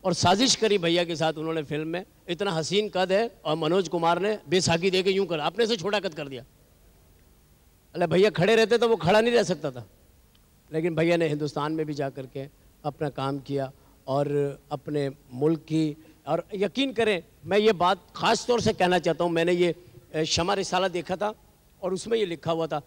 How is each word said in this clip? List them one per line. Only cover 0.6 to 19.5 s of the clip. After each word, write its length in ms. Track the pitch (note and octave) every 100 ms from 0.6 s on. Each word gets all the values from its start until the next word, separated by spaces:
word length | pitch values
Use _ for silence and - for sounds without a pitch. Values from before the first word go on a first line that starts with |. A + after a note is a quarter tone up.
| A3 G3+
भैया 260 | E3+ E3+
के 120 | E3+ E3
साथ 180 | D#3+
उन्होंने 300 | D#3 D#3 D#3+
film 240 | C#3+ D3+ D#3
में। 180 | E3+ F#3+ _ -
इतना 220 | F3+ G3+
हसीन 380 | E3 D3 G3 G#3
कद 220 | F3+ F3+
है 300 | F#3+ A#3 - D#3
और 100 | D#3
मनोज 320 | D#3 F3+ F3
कुमार 320 | F3 E3 F3
ने 200 | G3 G#3+ -
बैसाखी 420 | F3+ - E3+ F#3
दे 120 | F#3
के 80 | F#3
यूं 140 | F#3+ G3
कर, 140 | E3
अपने 280 | D3 F3+ A3+
से 100 | A3+
छोटा 220 | F3 G#3
कद 140 | F#3+
कर 140 | D#3 C#3+
दिया। 160 | B2+ - _ _ _ _ _ _ _ _ _ _ _ _ _ _ D#3+
अरे 120 | F3
भैया 220 | E3+ G#3
खड़े 260 | D#3 F#3 A3+
रहते 220 | A3 A#3
तो 120 | A#3
वो 60 | A3
खड़ा 260 | D#3+ G#3+
नहीं 120 | A#3
रह 100 | A#3
सकता 280 | E3+ E3+ D3
था, 160 | B2 G#2 _ _ _ _ _ _ _ _
लेकिन 220 | D#3 E3+ D#3+
भैया 220 | E3+ E3+
ने 100 | E3
हिंदुस्तान 440 | D3 D3+ D3+ D3
में 140 | D#3+ D#3
भी 80 |
जा 160 | C#3+ C#3
करके 380 | C#3 C3 C3+ C3+ _ _ _ D3+
अपना 240 | C#3 D3+
काम 300 | C3+ C3+ C#3
किया 320 | C3 C#3 C3 - _ _ -
और 520 | C3+ C#3+ C#3+ C#3+ C3+ _
अपने 400 | D3 - D3 C#3 C3+ _
मुल्क 260 | B2 D3 E3
की, 460 | - D#3 D#3 D3 - - -
और 200 | E3 - G3+
यकीन 380 | G3 - C4+
करें 300 | G#3 A3 F#3+ - _ -
मैं 120 | G3
ये 160 | G#3+
बात 340 | F#3 F3 G3 - -
ख़ास 320 | F3+ A3+ -
तौर 140 | A#3+
से 120 | G#3
कहना 260 | G#3+ F3+ F3+
चाहता 240 | E3 D#3
हूँ, 80 | F3
मैंने 200 | E3 E3+